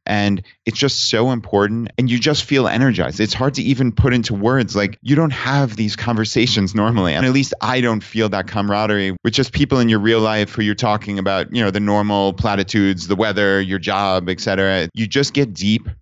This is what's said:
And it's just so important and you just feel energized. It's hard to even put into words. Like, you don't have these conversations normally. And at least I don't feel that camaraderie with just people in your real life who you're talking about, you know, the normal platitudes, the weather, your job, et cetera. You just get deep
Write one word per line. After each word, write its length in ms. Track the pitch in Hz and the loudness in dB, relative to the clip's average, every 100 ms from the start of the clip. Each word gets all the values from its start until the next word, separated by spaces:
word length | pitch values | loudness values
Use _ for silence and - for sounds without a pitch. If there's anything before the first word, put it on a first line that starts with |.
| - | -4
And 340 | 104 101 95 - _ - | 0 0 -2 -6 _ -6
it's 140 | - | -2
just 320 | 139 - - | -2 -2 -2
so 200 | 110 123 | 0 2
important 600 | 120 - 101 101 113 113 - | 0 -2 0 0 -2 -4 -2
and 120 | 123 | 0
you 100 | 120 | 2
just 240 | 131 143 | 0 0
feel 240 | - 139 113 | 0 2 2
energized. 520 | 117 135 92 67 80 | 2 2 2 -2 -2
It's 160 | 107 - | -2 0
hard 180 | 135 | -2
to 80 | 135 | 0
even 300 | 127 131 127 | 0 0 0
put 240 | - 135 123 | 2 2 2
into 180 | 107 | 0
words. 420 | 98 110 135 101 101 | -2 2 2 0 0
Like, 220 | 101 - | -2 -2
you 120 | 117 143 | 0 2
don't 160 | 160 | 2
have 440 | 127 127 143 131 107 | -2 -2 0 0 0
these 200 | 107 - | -4 -2
conversations 800 | 120 110 110 123 113 107 95 | -2 -2 0 0 2 2 0
normally. 400 | 104 110 117 90 | 0 2 2 0
And 100 | 76 | 2
at 80 | 127 | 2
least 220 | 135 131 - | 2 0 -2
I 200 | 117 127 | -2 0
don't 220 | 120 110 | 0 -2
feel 240 | - 113 107 | -4 -2 -2
that 180 | 98 95 | -2 -4
camaraderie 680 | 107 101 101 107 104 95 90 | -4 0 0 0 0 -2 -2
with 100 | 120 | -2
just 200 | 117 127 | 0 -2
people 260 | - 143 135 | 0 0 2
in 100 | 117 | 2
your 100 | 110 | 2
real 200 | 107 113 | 2 2
life 360 | 110 107 104 - | 2 0 -2 -2
who 80 | |
you're 120 | 104 104 | -2 0
talking 440 | 113 104 104 101 | 0 0 -2 -4
about, 360 | 95 95 - 120 | -2 -2 -2 -2
you 80 | |
know, 60 | 104 | 0
the 100 | 101 | 0
normal 540 | 104 104 104 101 98 | 0 0 2 2 0
platitudes, 760 | 92 110 98 95 110 98 92 85 | 0 0 0 0 2 2 0 -2
the 80 | 98 | 0
weather, 460 | 110 101 101 98 | 0 2 2 2
your 180 | 95 95 | 0 -4
job, 480 | 98 98 98 92 90 | -2 0 0 0 -2
et 140 | 90 | -4
cetera. 480 | 107 95 98 95 82 113 | -2 0 2 0 -2 -4
You 120 | 110 | -2
just 260 | 139 139 | 0 0
get 200 | 143 131 | 0 -2
deep 340 | 85 101 110 - - | -2 0 0 -2 -12